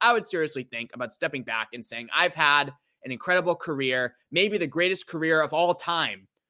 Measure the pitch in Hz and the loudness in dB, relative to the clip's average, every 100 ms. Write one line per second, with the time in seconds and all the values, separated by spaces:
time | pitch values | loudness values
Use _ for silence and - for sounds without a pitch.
0 | 233 233 214 170 151 135 120 117 117 120 | 4 4 0 -2 -2 -4 -8 -10 -10 -8
1 | 120 - 160 139 117 113 107 120 110 117 | -10 -4 -4 -4 -4 -4 -4 -8 -10 -10
2 | 117 156 175 160 147 143 139 - _ _ | -4 0 0 2 4 4 2 -6 _ _
3 | 131 123 - 180 175 170 170 139 131 127 | -10 -8 0 2 2 -2 -4 -4 0 0
4 | 123 _ _ 160 202 208 160 160 180 185 | -2 _ _ 0 2 0 -2 0 0 0
5 | - 165 160 156 147 151 175 175 - 170 | -6 -4 2 2 2 2 2 2 0 -2
6 | 131 95 95 _ | -2 -4 _ _